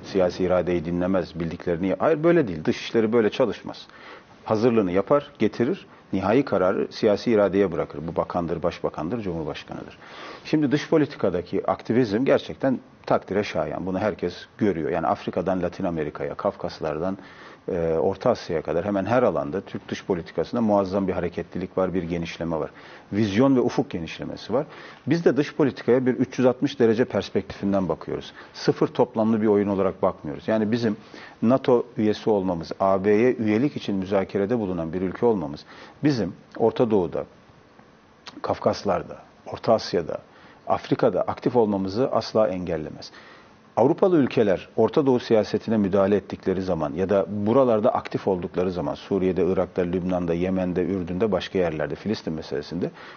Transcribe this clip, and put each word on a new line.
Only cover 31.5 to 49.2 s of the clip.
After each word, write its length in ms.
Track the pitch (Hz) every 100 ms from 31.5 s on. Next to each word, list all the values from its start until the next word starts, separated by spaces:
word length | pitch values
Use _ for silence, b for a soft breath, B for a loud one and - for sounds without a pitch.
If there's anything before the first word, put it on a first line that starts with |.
| 131 135 120 - -
üyesi 340 | 107 101 -
olmamız, 420 | 104 92 85 80 -
A 240 | 98 98
B'ye 300 | 98 104 123
üyelik 420 | 120 107 104 143 -
için 180 | - 98
müzakerede 640 | 92 101 98 101 98 120
bulunan 340 | 98 90 80
bir 80 | 87
ülke 260 | 92 85 120
olmamız, 380 | 104 71 73 - B B B
bizim 280 | 143 127 90 - - -
Orta 320 | 113 110 120
Doğu'da, 340 | 104 82 71 - - - - - - - - _ _ - -
Kafkaslar'da, 760 | - 95 110 98 98 87 73 - - - -
Orta 220 | 101 -
Asya'da, 440 | 110 - 92 78 - - B B B -
Afrika'da 540 | 98 - 143 123 90
aktif 340 | - 101 147 120
olmamızı 540 | 107 98 95 101 135
asla 360 | 101 - 110 110
engellemez. 640 | 92 87 80 76 - - - B B B B - -
Avrupalı 400 | 127 160 196 170
ülkeler 520 | 123 - 104 85 - -
Orta 300 | 110 - 135
Doğu 140 | 123
siyasetine 560 | - 110 101 104 - 110
müdahale 400 | 98 98 98 101
ettikleri 460 | - 98 95 92
zaman 300 | 92 82 76
ya 160 | 73 92
da 180 | 101 95
buralarda 680 | 104 104 127 127 110 104
aktif 340 | 92 - 131 -
oldukları 420 | 92 90 87 92
zaman, 240 | 87 73
Suriye'de, 580 | 71 - 98